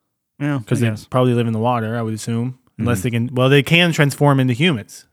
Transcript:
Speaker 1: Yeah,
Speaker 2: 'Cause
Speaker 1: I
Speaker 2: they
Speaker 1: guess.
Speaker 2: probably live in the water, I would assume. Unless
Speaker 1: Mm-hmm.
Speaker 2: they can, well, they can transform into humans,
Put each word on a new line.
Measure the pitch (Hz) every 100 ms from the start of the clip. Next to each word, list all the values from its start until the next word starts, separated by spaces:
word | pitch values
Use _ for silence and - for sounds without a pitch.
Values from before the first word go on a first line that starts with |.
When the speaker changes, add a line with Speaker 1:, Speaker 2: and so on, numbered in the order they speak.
| _ _ _ -
Speaker 1:
Yeah, | 143 139 113
Speaker 2:
'Cause | 143
Speaker 1:
I | 113
Speaker 2:
they |
Speaker 1:
guess. | 104 -
Speaker 2:
probably | 127 127 120
live | 117
in |
the | 110
water, | 117 120 110 117
I |
would | 113
assume. | 110 - 117 123 127 _ -
Unless | 117 113
Speaker 1:
Mm-hmm. |
Speaker 2:
they | 104
can, | 117 120 123
well, | 131
they | 139
can | 127 165 175
transform | 156 143 - 147 135
into | 127
humans, | 120 175 120 95 - _